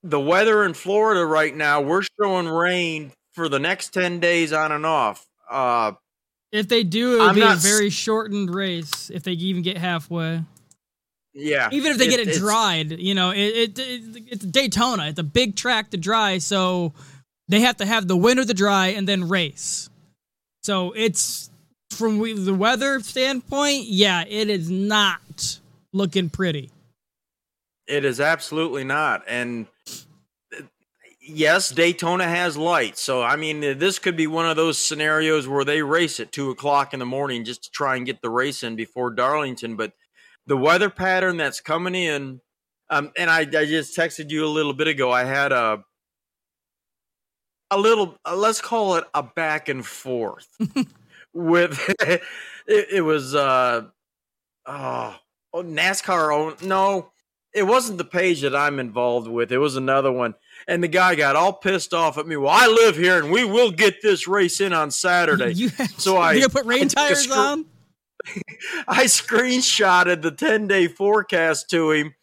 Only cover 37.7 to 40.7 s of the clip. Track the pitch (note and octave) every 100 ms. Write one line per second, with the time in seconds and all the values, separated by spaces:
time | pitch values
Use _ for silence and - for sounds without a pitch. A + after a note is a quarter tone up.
37.7 | - C#3+ C3 B2 B2+ A#2+ A#2 C3+ C3+ A#2+
38.7 | A2+ A2+ - B2 A2 B2 D3+ C#3 A#2+ A#2
39.7 | A2 G#2+ _ _ _ _ _ - C#3 C#3